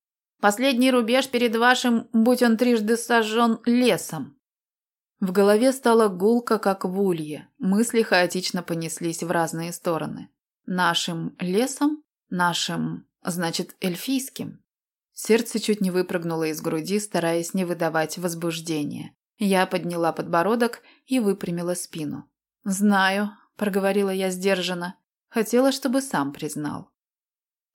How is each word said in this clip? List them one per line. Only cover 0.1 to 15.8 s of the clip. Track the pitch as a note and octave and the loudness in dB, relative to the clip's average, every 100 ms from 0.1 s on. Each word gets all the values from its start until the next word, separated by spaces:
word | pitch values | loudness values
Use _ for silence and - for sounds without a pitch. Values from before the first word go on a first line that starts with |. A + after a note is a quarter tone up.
| _ _ _ | _ _ _
«Последний | G3+ G#3+ C4+ A#3+ B3+ | 0 2 0 4 4
рубеж | B3+ A3 B3 C4 | 4 2 0 2
перед | A#3+ A#3+ A3+ | 0 0 2
вашим, | A#3+ B3 B3+ A#3 - | 4 4 2 0 0
будь | A3+ A3+ B3 | 2 4 4
он | B3 A3 | 4 4
трижды | B3 A#3+ G#3+ A3+ | 4 4 2 -2
сожжен, | - A#3 G#3+ A3 A#3 A3 - | 2 0 2 2 2 2 0
лесом». | A#3+ B3 E3 - D#3+ C#3 - _ _ _ _ _ _ _ _ | 2 4 2 -2 -10 -10 -14 _ _ _ _ _ _ _ _
В | F#3+ | -2
голове | F#3 G3+ G#3+ C4 | 4 6 6 4
стало | C4 A#3+ A3+ G#3+ | 2 4 6 4
гулко, | F3+ G3 A#3+ A#3+ G#3+ | 2 2 2 2 0
как | G#3 F#3+ | 0 0
в | F#3+ F#3 | -2 0
улье. | G3 E3+ D3+ D3+ - _ | 0 0 -4 -10 -14 _
Мысли | A3 G3 A#3 A#3 | 0 2 2 2
хаотично | A3 F#3 F3+ F#3 F3+ F3+ | 4 4 4 0 -4 -6
понеслись | E3+ E3 E3 - E3+ E3 | -6 -6 -6 -6 -6 -4
в | E3+ | -2
разные | F3 E3 E3 E3+ | 0 0 -2 -8
стороны. | E3+ - D#3 D3+ - - _ _ _ - | -6 -4 -4 -4 -10 -16 _ _ _ -6
«Нашим | F#3 F3 E3+ - E3 E3 - | 0 0 0 -2 -6 -8 -6
лесом? | F3+ F#3+ C4 - D4 D4+ _ _ _ | -2 0 0 0 -2 -2 _ _ _
Нашим, | F#3 F3 E3+ - E3+ D#3+ E3 - _ | -2 0 0 -4 -4 -6 -6 -14 _
значит, | - F3 E3+ D#3+ F3 - | -8 -4 -4 -4 -8 -6
эльфийским?» | F#3 F3 - C4+ C4+ - F3 - _ _ _ _ _ - | -6 -6 -4 -4 -4 -10 -12 -14 _ _ _ _ _ -16
Сердце | - A3+ A#3 A3+ | 0 2 2 -4
чуть | G#3+ G#3 | -2 0